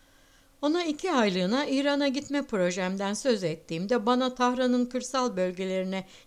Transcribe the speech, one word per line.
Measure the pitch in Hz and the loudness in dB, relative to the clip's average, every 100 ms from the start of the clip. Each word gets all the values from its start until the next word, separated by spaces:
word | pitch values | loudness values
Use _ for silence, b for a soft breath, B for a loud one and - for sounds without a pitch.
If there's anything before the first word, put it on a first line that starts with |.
| b b b b b b | b b b b b b
Ona | 285 339 339 | 0 2 0
iki | 294 370 | -2 0
aylığına | 277 214 185 185 254 294 | 2 4 2 2 0 0
İran'a | 269 285 285 285 | 0 2 2 2
gitme | 269 285 285 277 | 0 -2 -4 -2
projemden | 214 180 180 185 196 196 | 0 0 0 -2 -2 -4
söz | 214 277 214 | -2 0 0
ettiğimde | 175 156 - 165 196 247 208 | 0 -6 -6 -6 0 0 2
bana | 247 254 254 | 2 0 0
Tahran'ın | 247 254 254 247 247 | 0 2 2 2 0
kırsal | 254 226 269 247 185 | -4 -4 -2 0 0
bölgelerine | 185 180 190 190 185 190 185 B | -2 -2 -4 -2 -2 -4 -8 B